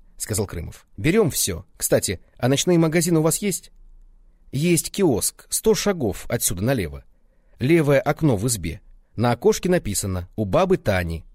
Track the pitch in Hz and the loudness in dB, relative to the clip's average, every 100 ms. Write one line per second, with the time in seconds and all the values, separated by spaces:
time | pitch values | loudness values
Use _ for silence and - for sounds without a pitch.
0 | - - - - 101 82 78 - _ - | -20 -12 -6 -4 -4 -6 -12 -16 _ -2
1 | 117 214 175 - - 87 - _ - 131 | 2 2 2 0 -4 -6 -12 _ 0 0
2 | - 92 - - 123 139 - 175 160 170 | 0 -8 -10 -4 0 0 2 2 4 2
3 | 165 160 160 - 202 175 - - - - | 2 2 2 0 -4 -6 -12 -20 -20 -20
4 | - - _ _ - 131 170 165 - - | -20 -20 _ _ -10 -2 2 2 0 0
5 | 180 107 - - - - 220 208 208 180 | 2 2 -2 -8 -8 -2 0 2 0 0
6 | 113 - - 123 - 92 110 135 82 69 | -4 -4 -6 -4 -2 -2 -2 -2 -4 -10
7 | - _ _ _ _ - 127 170 143 135 | -18 _ _ _ _ -6 2 4 4 2
8 | 139 151 156 104 123 110 80 - - - | 2 0 0 2 -2 -4 -6 -10 -16 -20
9 | _ - 117 117 208 214 180 180 - 95 | _ -2 0 2 2 2 0 0 -2 -6
10 | 98 92 87 - 104 135 185 185 - 92 | -4 -6 -8 -6 0 0 2 0 2 0
11 | 85 82 - | -2 -8 -12